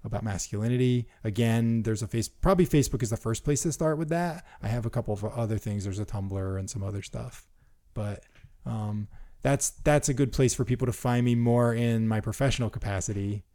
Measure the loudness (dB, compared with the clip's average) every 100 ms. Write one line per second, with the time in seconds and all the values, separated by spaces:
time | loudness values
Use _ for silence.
0 | -6 -4 -4 -4 -4 -2 0 2 4 2
1 | -2 _ -4 0 2 4 4 2 0 -2
2 | -2 -4 -4 _ 4 4 6 4 4 0
3 | -2 -2 -2 -2 0 0 0 0 0 0
4 | 0 0 -2 -6 -14 -8 -4 -2 -2 -2
5 | -2 -4 -4 -2 -2 -2 -2 -4 -4 -4
6 | -4 -4 -4 -2 -2 -4 -4 -6 -4 -6
7 | -8 -10 -10 -14 -20 _ -20 -20 _ -6
8 | -6 -6 -12 -20 -20 -14 -8 -4 -4 -4
9 | -6 -12 -18 -6 -2 0 -2 -2 2 4
10 | 2 0 0 4 2 2 0 0 0 0
11 | 0 2 4 4 4 4 4 2 2 2
12 | 2 0 -2 0 0 2 -2 -2 -4 -2
13 | -2 -2 -2 -4 -8